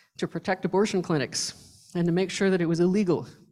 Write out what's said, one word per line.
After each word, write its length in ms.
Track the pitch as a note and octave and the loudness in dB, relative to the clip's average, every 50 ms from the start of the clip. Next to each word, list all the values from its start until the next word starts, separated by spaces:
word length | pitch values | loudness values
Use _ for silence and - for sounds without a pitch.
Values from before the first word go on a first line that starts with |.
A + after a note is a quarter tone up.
| _ _ _ - | _ _ _ -8
to 80 | F3+ | -6
protect 380 | D#3+ - E3 - - F#3+ - - | -6 -6 -6 -4 -4 -4 -2 -2
abortion 380 | E3+ - F#3+ G#3+ - - F#3 | 0 2 2 2 2 0 -2
clinics 520 | E3 - E3 C#3+ B2 - - - - - - - - - - - - - - | -2 0 0 0 -2 -2 -6 -6 -8 -8 -10 -14 -20 -20 -20 -20 -16 -8 -2
and 120 | F3 E3+ | 0 0
to 60 | E3+ | 2
make 180 | E3 F#3 F#3+ F3+ | 2 0 0 -2
sure 200 | - - G3 F#3+ | -2 0 0 2
that 100 | F#3+ F3+ | 2 2
it 60 | E3+ | 2
was 140 | D#3+ E3+ D#3+ | 0 2 2
illegal 460 | F3 F#3 F#3 G#3+ G3+ F3 D3+ E2 - - - - - _ | 2 2 2 2 2 2 0 -2 -2 -8 -16 -20 -20 _